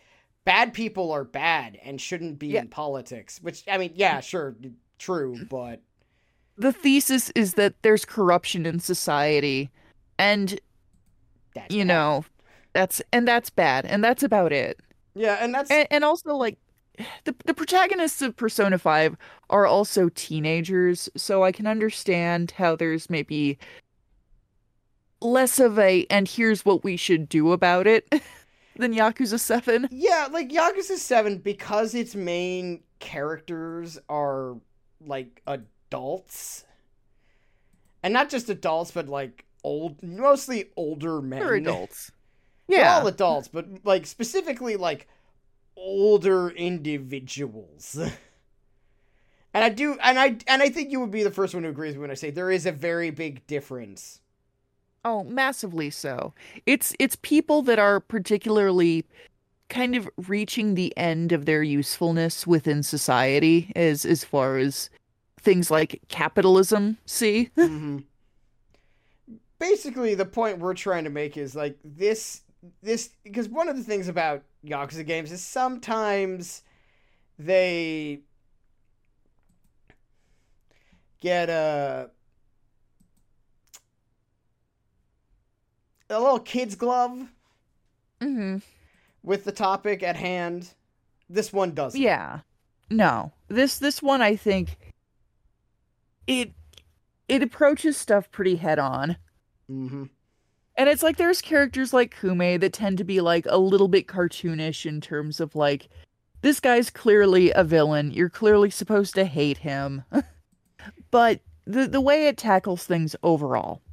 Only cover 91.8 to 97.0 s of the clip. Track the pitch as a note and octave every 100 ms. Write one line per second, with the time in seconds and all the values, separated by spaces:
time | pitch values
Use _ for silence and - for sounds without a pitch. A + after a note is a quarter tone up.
91.8 | C3+ C4+ B3 C#3+ D2 D3 - _ _ _
92.8 | - A3 F3+ A#2 D3+ - - G#3+ C4+ -
93.8 | C#4 - C#4 C4+ G#3+ G#3+ G#3 F#3+ E3+ -
94.8 | - _ _ _ _ _ _ _ _ _
95.8 | _ _ _ _ - B3+ A#3 - - -
96.8 | _ _